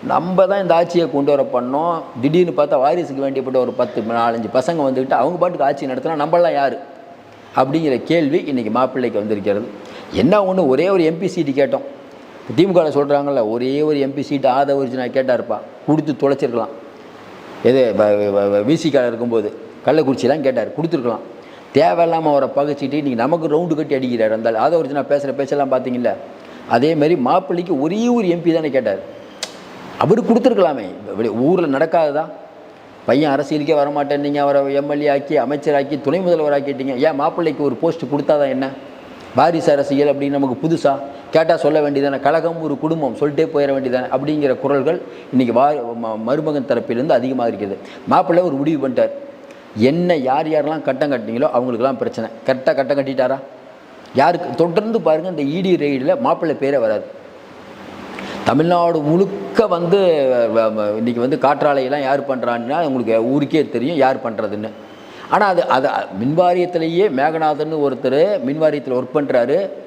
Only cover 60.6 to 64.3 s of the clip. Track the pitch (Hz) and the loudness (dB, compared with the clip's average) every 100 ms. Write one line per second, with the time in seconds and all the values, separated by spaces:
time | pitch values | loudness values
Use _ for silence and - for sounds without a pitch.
60.6 | 110 107 104 107 117 120 123 151 131 143 | 2 0 -2 0 -2 0 -2 2 2 2
61.6 | 147 139 127 143 135 139 127 127 120 117 | 2 2 0 -2 0 -2 -2 -4 -2 -4
62.6 | 117 151 160 131 113 113 117 139 143 160 | -2 -2 -2 -2 0 0 2 0 0 0
63.6 | 135 120 127 151 131 131 120 | 0 -2 -2 2 2 2 -4